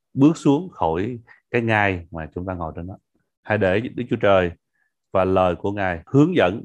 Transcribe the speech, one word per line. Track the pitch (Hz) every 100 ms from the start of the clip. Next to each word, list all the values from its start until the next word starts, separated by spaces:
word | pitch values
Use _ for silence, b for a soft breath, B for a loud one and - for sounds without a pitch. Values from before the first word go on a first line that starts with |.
| _
bước | 127 143 160
xuống | 147 143 180
khỏi | - 82 82 107 120 b b _
cái | 120
ngai | 113 107 101 90 82
mà | 82 78
chúng | 90 95
ta |
ngồi | 90 80 80
trên | 85
đó. | - _ _ _ _
Hãy | - 107
để | 95 101
Đức | 127 - 120
Chúa | 113
Trời | 107 95 90 85 _ _ _ _ _
và | 95
lời | 92 95 92 85
của | 98
Ngài | 101 95 82 -
hướng | 135 160 175
dẫn | 90 78